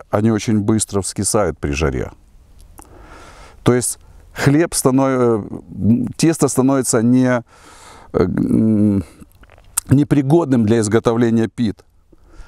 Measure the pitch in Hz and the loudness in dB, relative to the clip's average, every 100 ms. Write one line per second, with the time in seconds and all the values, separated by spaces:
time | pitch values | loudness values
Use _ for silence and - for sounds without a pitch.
0 | - 104 113 107 - 107 101 110 - 101 | -4 -2 0 0 0 -2 0 -2 -2 -4
1 | 92 - 98 110 92 76 76 69 73 64 | -6 -6 -2 0 -2 -4 -6 -4 -4 -4
2 | 52 - _ - - - - - - - | -10 -14 _ -20 -20 -20 -20 -20 -20 -20
3 | - - - - - - - 123 - - | -20 -20 -20 -20 -20 -2 0 0 -2 -10
4 | - - - - 139 143 170 - 135 131 | -18 -20 -18 -4 0 0 0 -2 0 0
5 | 135 131 120 113 - - - - 101 117 | 0 0 0 0 -4 -14 -14 -4 0 0
6 | - - 160 165 135 - 131 139 120 123 | -2 0 0 2 0 2 2 0 0 0
7 | 117 127 127 123 - - - - - - | 2 2 2 -2 -6 -20 -20 -20 -20 -20
8 | - - 92 - - 120 110 107 104 98 | -6 -2 -2 -2 0 0 2 2 2 0
9 | - - - _ - - - - - 135 | -4 -14 -20 _ -20 -20 -14 -12 0 2
10 | 143 147 135 165 147 131 107 117 104 113 | 2 0 2 2 2 2 2 2 2 0
11 | 120 117 120 113 110 - 113 - _ _ | 2 0 2 2 -2 -4 -6 -6 _ _
12 | _ - - - | _ -20 -20 -20